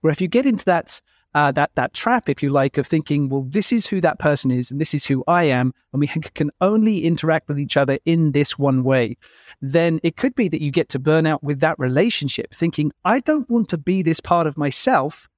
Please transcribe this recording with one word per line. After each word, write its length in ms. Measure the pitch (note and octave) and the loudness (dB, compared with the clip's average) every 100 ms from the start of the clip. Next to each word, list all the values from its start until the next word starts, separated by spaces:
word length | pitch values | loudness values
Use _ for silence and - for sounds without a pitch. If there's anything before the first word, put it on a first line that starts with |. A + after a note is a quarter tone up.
where 120 | D#3+ | 0
if 80 | D3 | 0
you 80 | F#3 | 0
get 180 | A#3 C4+ | 2 2
into 180 | G#3+ - | 0 0
that, 340 | F3 - - _ _ _ | 0 -2 -12 _ _ _
uh, 160 | D3 D3 | 0 2
that, 200 | C3+ D3 - | 2 0 0
that 180 | B2+ | -4
trap, 340 | - - A#3+ - | -2 0 0 0
if 140 | C#3 | -2
you 80 | C#3 | 0
like, 260 | C#3 C3+ - | 2 2 0
of 100 | C3 | 0
thinking, 440 | D#3+ D3 D3 C#3 | -2 0 -2 0
"Well, 160 | C#3 C3 | -2 -2
this 240 | F3 G3 | -2 0
is 140 | A#3 - | -2 0
who 160 | G3 | 0
that 160 | E3 - | 0 2
person 320 | D3+ C#3+ C3 | 0 0 0
is 200 | B2 B2 | -2 -2
and 80 | C#3 | -4
this 140 | D#3 | -4
is 140 | D3 - | -4 -2
who 180 | C3+ C#3+ | -2 2
I 180 | F3 | 2
am, 280 | D#3+ B2+ B2+ - _ | 2 2 0 -4 _
and 100 | C3+ | -2
we 60 | C#3+ | -2
ha-, 140 | D#3+ D3+ | -2 -8
can 160 | - D3 - | -4 -4 0
only 440 | F#3 G#3+ A3 G3+ | 2 4 2 2
interact 440 | E3 E3 D#3 D#3+ - | 0 0 0 0 -2
with 100 | C#3+ | -6
each 180 | C#3+ - | 0 0
other 200 | C3+ C3+ | 2 0
in 280 | - E3 D#3+ | 0 2 4
this 260 | C#3+ C#3+ - | 2 0 0
one 260 | C#3 C3 | 0 2
way," 320 | B2+ C3 A2+ A#2+ _ _ - - | 2 2 0 -4 _ _ -20 -12
then 360 | C#3 D#3+ E3+ D#3+ | -2 0 2 0
it 160 | E3+ - | -2 -2
could 160 | C#4 | -4
be 140 | B3 G3 | 0 -2
that 120 | D3+ | -2
you 100 | D3 | -2
get 200 | C#3+ D3+ | -2 -2
to 80 | C3+ | -2
burn 280 | C#3 D#3+ D#3+ | 2 2 2
out 160 | D3+ | -2
with 180 | C#3+ C#3 | -4 0
that 180 | D#3 E3 | 0 0
relationship, 760 | C3 C3 A3 - C#3+ - - | -2 2 0 0 -4 -6 -10
thinking, 380 | - E3+ - D3+ - | -4 -4 0 -4 -2
"I 160 | F3+ B3 | -2 0
don't 280 | B3 D4+ B3 | 0 -2 0
want 220 | A#3 A3 | -2 0
to 80 | E3 | -4
be 240 | C#3+ F#3+ | -2 0
this 180 | E3 D#3+ | 0 -2
part 260 | - F3 D#3+ | 0 0 0
of 120 | C#3+ | -2
myself 680 | C#3+ - - G#3+ C#3 - - | -4 -2 0 0 0 -8 -20